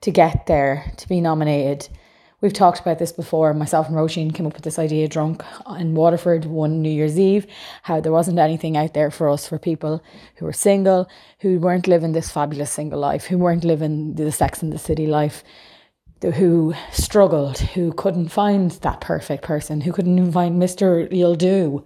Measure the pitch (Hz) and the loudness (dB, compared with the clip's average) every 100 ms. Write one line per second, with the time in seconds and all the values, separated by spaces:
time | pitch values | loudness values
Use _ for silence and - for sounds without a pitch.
0 | 208 175 160 - - 151 139 143 - - | 0 4 4 2 0 2 2 -2 -6 -12
1 | - 180 170 156 151 143 139 139 - - | -4 -2 0 0 0 0 0 -4 -8 -18
2 | _ _ _ - 202 202 180 180 180 160 | _ _ _ -2 -2 4 4 4 -4 -2
3 | 165 - 156 160 156 151 151 160 156 160 | -4 -6 -4 2 2 2 0 0 0 0
4 | 160 165 156 156 156 - 156 165 156 156 | 0 -2 -4 -4 -6 -6 -8 -4 -2 0
5 | 151 156 156 165 - - - 185 165 160 | -2 -2 -4 -4 -10 -18 -14 -6 -2 2
6 | 165 170 180 165 156 160 151 160 156 151 | 4 4 2 0 0 -2 -2 0 -2 0
7 | 151 165 196 202 202 - - - - 160 | 0 2 2 2 -2 -16 -20 -16 -4 -2
8 | 160 160 185 170 156 160 160 151 156 147 | 2 2 2 2 2 2 -2 0 0 0
9 | 151 - 151 143 - 156 175 160 151 160 | -2 0 0 0 -4 -6 -4 -4 -4 -6
10 | - - - - 156 - 202 196 190 185 | -8 -20 -20 -12 -10 -2 2 4 4 2
11 | 185 - - _ 196 180 175 175 185 170 | 0 -10 -20 _ 0 2 2 0 2 2
12 | 165 160 - 151 147 143 143 - 151 147 | 2 -2 -4 -4 -4 -4 -6 -6 -6 -4
13 | 143 147 - 180 175 170 170 156 156 151 | -2 -4 -2 0 2 2 0 0 0 -2
14 | 151 151 151 - 143 - 156 156 - 156 | -4 -4 -4 0 -2 -2 -6 -6 -4 -2
15 | 156 151 147 - - - - - _ _ | 0 0 0 -4 -20 -20 -20 -20 _ _
16 | _ - 180 139 180 170 160 147 - - | _ -6 -4 2 4 4 2 -4 -8 -4
17 | - 208 190 156 139 131 - 185 170 160 | 0 4 4 4 -2 -4 -4 0 -2 0
18 | 196 175 160 - 208 202 180 - 143 - | -2 -2 -2 0 2 4 2 -2 -6 -6
19 | - 165 - 139 - 151 - 151 139 170 | -4 -4 -4 -8 -4 -4 -4 -4 -2 -2
20 | 175 180 180 175 175 175 180 180 190 170 | 2 2 2 2 0 2 0 2 2 2
21 | 156 185 175 165 180 196 160 143 | 2 2 2 2 2 2 0 -4